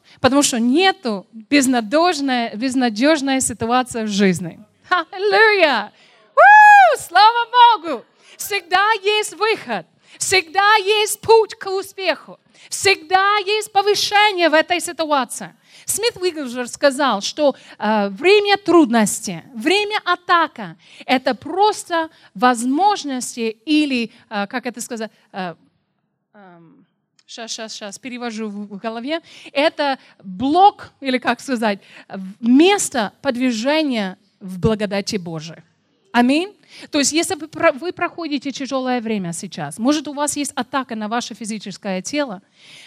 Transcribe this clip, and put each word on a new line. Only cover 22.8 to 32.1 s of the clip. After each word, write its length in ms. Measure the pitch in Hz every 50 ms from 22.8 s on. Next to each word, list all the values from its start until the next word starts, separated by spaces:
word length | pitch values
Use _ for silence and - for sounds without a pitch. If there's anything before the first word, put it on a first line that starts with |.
| 381 415 403 370 - 285 262 254 - - - 247 226 226 220 - _
или, 460 | 320 302 302 302 285 262 240 233 220 _ _ _ _
э, 180 | 226 202 202
как 180 | 196 - 247 -
это 140 | 254 214 240
сказать, 300 | - - 247 220 226 214 - _ _ _
э, 240 | - 202 185 175 160 - _ _ _ _ _ _ _ _ _ _ _ _ _ _ _
эм, 520 | 208 202 185 175 170 170 160 175 175 190 _ _ _ _ _ _ _ _
щас, 240 | - - - 226 226
щас, 220 | - - 220 220 -
щас, 220 | - 220 202 190
перевожу 500 | - - 262 240 240 247 240 220 214 220
в, 200 | 214 202 208 208
в 100 | 202 208
голове. 440 | 190 - 226 220 233 233 277 320 330 - - - - - - -
Это 440 | 277 294 339 - - 294 285 269 - _ _ _ _ -
блок, 680 | 196 185 185 247 277 311 359 392 415 415 - - - _ _
или 160 | 269 262 254
как 220 | 247 - 277 240 -
сказать, 400 | - - 262 226 233 214 202 196 - - - - -
в-, 380 | -